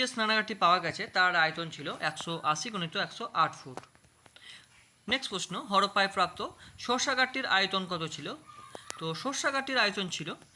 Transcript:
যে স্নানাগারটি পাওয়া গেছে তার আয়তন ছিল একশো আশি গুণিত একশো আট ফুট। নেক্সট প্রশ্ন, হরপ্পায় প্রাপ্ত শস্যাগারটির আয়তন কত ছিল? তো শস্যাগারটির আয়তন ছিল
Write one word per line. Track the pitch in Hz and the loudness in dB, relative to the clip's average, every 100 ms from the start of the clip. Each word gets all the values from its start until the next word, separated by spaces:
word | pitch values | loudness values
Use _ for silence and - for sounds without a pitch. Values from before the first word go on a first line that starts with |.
যে | 254 | 0
স্নানাগারটি | 226 214 220 214 | 0 2 2 0
পাওয়া | 208 175 180 | 2 6 6
গেছে | 170 147 214 | 4 -4 -2
তার | 190 180 175 | 4 4 6
আয়তন | 160 160 165 | 4 2 -6
ছিল | - 151 202 | -8 -8 -4
একশো | 160 - - 165 - | -4 -4 -6 -2 0
আশি | 151 247 | 0 -2
গুণিত | 214 165 202 | -4 -4 -2
একশো | 170 - 226 | -4 -4 -4
আট | - 156 - | 2 2 0
ফুট। | 139 127 - _ _ _ - - - - - - _ _ - | -14 -14 -16 _ _ _ -20 -20 -20 -20 -20 -20 _ _ -4
নেক্সট | 262 262 | -2 -2
প্রশ্ন, | 190 - 180 285 | -6 -6 -8 0
হরপ্পায় | 196 196 202 196 196 | 2 4 4 2 2
প্রাপ্ত | 180 - 247 - - - | 0 0 -8 -10 -20 -8
শস্যাগারটির | - 247 285 254 254 269 254 | -2 0 2 2 2 0 0
আয়তন | 190 190 190 185 | 2 2 0 -2
কত | 175 160 | -4 -4
ছিল? | 156 151 302 - - - - - - | -6 -10 -10 -14 -20 -18 -16 -14 -8
তো | 160 160 | -6 -4
শস্যাগারটির | 262 269 302 269 269 254 | -4 -2 0 0 0 2
আয়তন | 208 196 185 | 2 2 -4
ছিল | - 156 269 - | -4 -6 -8 -12